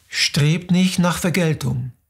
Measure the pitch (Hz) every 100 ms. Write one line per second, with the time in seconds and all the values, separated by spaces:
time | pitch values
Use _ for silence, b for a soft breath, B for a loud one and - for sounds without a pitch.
0 | _ - - - 147 175 - 180 185 180
1 | 175 160 180 180 165 151 131 131 123 -
2 | _